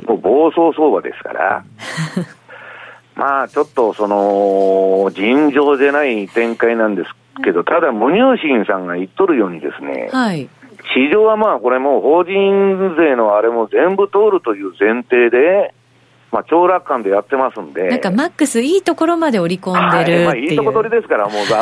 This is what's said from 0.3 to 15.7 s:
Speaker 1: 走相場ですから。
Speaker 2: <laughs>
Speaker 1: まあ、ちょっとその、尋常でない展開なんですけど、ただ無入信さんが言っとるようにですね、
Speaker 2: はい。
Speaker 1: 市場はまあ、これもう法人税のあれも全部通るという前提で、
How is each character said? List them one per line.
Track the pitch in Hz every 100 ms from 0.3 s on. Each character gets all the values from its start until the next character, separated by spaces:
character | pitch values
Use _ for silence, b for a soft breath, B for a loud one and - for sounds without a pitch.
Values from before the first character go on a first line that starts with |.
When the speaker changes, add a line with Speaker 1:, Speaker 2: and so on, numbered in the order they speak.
| 135 160
Speaker 1:
走 | 170 165
相 | 156 151
場 | 92
で | -
す | -
か | -
ら。 | 55 90 - -
Speaker 2:
<laughs> | - - - 160 185 165 - - - - - - - _
Speaker 1:
ま | - 135 139
あ、 | 120
ち | 147
ょ |
っ | 151
と | - 110
そ | 92 104
の、 | 101 101 98 101 98 95 95 95 95 98
尋 | 87 107 139 151
常 | 135 143 135
で | 143
な | 143 139
い | 107 98
展 | 113 117 113
開 | 117 117
な | 110
ん |
で | 92
す | 82 - _ -
け | -
ど、 | 85
た | - 170
だ | 160
無 | 110 143
入 | 196 262 233
信 | 156 120
さ | 95 95
ん | 90
が | 87
言 |
っ | 95
と | - 190
る | 135
よ | 92
う |
に | 82
で | 71 -
す |
ね、 | - 67 55
Speaker 2:
は | 262 226
い。 | 160 123 _ - - -
Speaker 1:
市 | 127 143
場 | 208
は | 220 214
ま | 214 131
あ、 |
こ | 120
れ | 127
も | 139 120
う |
法 | 123 170
人 | 175 196 196 196 196 185 190 160
税 | 160
の | 123 107 104
あ |
れ | 113
も | 117 107
全 | 107 175 196
部 | 202
通 | 202 214
る | 185
と | 117
い | 101
う | 95 87
前 | 104 120
提 | 120 123 120
で、 | 123 160 196 175